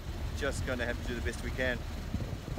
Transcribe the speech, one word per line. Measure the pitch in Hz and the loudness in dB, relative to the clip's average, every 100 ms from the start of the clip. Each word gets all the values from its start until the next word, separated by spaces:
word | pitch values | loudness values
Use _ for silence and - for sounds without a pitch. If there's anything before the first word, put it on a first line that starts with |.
| - - - - | 0 -2 -2 0
Just | 139 - 131 | 0 2 2
gonna | 123 120 | 2 2
have | 117 | 0
to | - | 0
do | |
the | 120 | 0
best | 120 - | 0 0
we | 117 | -2
can. | 113 127 120 - - - - - - - | 2 2 2 0 -4 -2 0 0 -2 -2